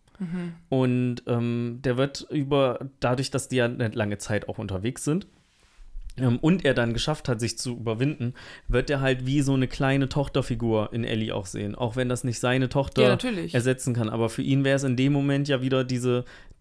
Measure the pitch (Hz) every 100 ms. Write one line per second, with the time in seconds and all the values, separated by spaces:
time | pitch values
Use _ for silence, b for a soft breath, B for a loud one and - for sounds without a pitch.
0 | _ - 180 180 175 170 - 131 127 123
1 | 123 120 - 120 120 120 120 120 135 123
2 | 135 - - 151 139 143 131 117 135 -
3 | 123 127 131 131 - 127 120 123 113 117
4 | 104 101 - 104 - - 104 95 110 139
5 | - 165 - b b b b b b b
6 | - - 127 123 156 180 147 123 117 113
7 | - 156 - 113 117 - 131 120 113 110
8 | 135 151 120 - B B B 123 120 139
9 | 135 131 127 143 135 135 127 - 139 139
10 | 131 160 139 139 131 120 117 110 104 117
11 | 113 110 110 107 98 104 104 - 123 123
12 | 123 123 127 113 123 131 127 143 135 -
13 | 127 - 254 202 165 135 120 127 - 120
14 | 110 117 113 - 135 135 139 135 139 123
15 | 135 143 139 139 143 135 131 131 127 123
16 | 123 123 123 B B -